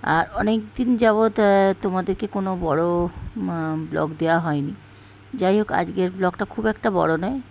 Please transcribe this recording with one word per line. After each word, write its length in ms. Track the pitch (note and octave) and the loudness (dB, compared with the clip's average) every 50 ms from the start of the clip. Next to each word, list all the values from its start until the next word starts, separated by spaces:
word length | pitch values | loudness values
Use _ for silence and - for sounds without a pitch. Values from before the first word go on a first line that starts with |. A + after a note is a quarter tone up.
আর 240 | - - D3+ E3 E3 - - | 0 2 0 0 0 -2 -2
অনেক 260 | G3+ - G#3+ A3 A3 G#3+ G#3+ - | -2 0 0 0 0 -2 -6 -6
দিন 200 | - B3+ B3 B3 | -4 0 0 2
যাবৎ, 440 | A3 A#3 A3+ G#3 G#3+ A3 A3 G#3+ - | 4 4 4 6 6 4 2 4 4
আহ, 340 | G#3+ G3+ G3 G3 G3 G3 F#3+ G3 | 4 6 6 6 6 4 2 0
তোমাদেরকে 440 | - G3+ F3+ F#3 F3+ F#3 F#3 - - | -2 -2 -2 -2 -2 -2 -2 -4 -4
কোনো 300 | G3+ - G3+ F#3+ F#3+ F#3 | -6 -4 -4 -2 -2 -2
বড়, 280 | F3+ F3 D#3+ C#3 D#3 E3 | -2 0 0 2 2 2
উম, 1000 | F3 F3 F3 F3 F3 F3 - - - - A3+ F#3+ F#3 E3+ E3 D#3+ D#3+ D#3+ D#3 D#3+ D#3+ | 2 2 2 0 -2 -4 -8 -12 -10 -8 -6 -4 -4 -4 -4 -4 -4 -4 -4 -6 -4
ব্লগ 200 | D#3+ D#3 D#3 D#3 D#3+ D#3 | -2 -2 -2 -2 -2 -4
দেওয়া 220 | E3 E3 E3 E3 | 0 0 2 2
হয়নি। 340 | E3 E3 D3 D3 C#3+ D3 G3 - - - - - - - - - - - - | 0 0 -2 -2 -2 -4 -6 -10 -14 -20 -20 -20 -20 -20 -20 -20 -18 -14 -6
যাই 240 | C4 F#3 F#3 G3 G#3+ | 0 2 2 4 2
হোক, 140 | G#3+ - | 2 0
আজকের 380 | - - F3 E3+ - F#3+ F#3 F3+ | 0 -2 -2 -2 -2 -2 -2 -2
ব্লগটা 340 | F#3 F#3+ F#3+ F3+ F3+ - G#3+ | -2 0 -2 -2 0 -2 -8
খুব 220 | - - - G#3+ | -6 -6 -4 -2
একটা 240 | A3 G#3+ - - A3+ | -2 -4 -2 -4 -2
বড় 260 | G3 F3+ E3 D#3 D#3+ | 0 2 2 2 0
নয় 240 | D#3+ F3 G3+ C4 C4+ B3 - | 0 -2 -4 -6 -6 -8 -12